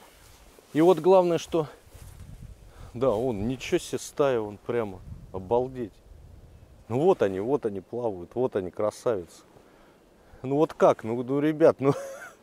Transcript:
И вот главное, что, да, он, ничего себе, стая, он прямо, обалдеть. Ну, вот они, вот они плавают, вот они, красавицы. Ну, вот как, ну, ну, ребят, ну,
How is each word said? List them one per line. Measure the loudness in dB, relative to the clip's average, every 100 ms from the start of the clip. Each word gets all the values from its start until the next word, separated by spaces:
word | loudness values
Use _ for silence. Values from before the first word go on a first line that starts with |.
| -20 -20 -20 -20 -20 -20 -4
И | 4
вот | 4 6
главное, | 6 6 6 0
что, | -2 -2 -4 -10 -20 -20 -20 -20 -20 -18 -18 -20 -20 -20 -16
да, | -2 0
он, | 2 -2 -2 -4
ничего | -6 -2 -4
себе, | -2 -8
стая, | -6 0 2 0
он | -4 -8
прямо, | -6 -4 -4 -8 -16 -16 -12
обалдеть. | -12 -2 0 0 -6 -10 -12 -20 -20 -20 -20 -20 -20 -20 -20 -6
Ну, | 2
вот | 4 4
они, | 2 0
вот | -2 -2 -2
они | -6
плавают, | -8 -6 -4 -6 -8
вот | -2 -2
они, | -2 -4
красавицы. | -4 -4 -2 -2 -2 -6 -18 -20 -20 _ _ -20 _ _ _ _ -12
Ну, | -2 2
вот | 2
как, | 4 4 4
ну, | -2 -4
ну, | -2 0
ребят, | 0 4 4 6
ну, | 2 0 -6 -14 -18 -20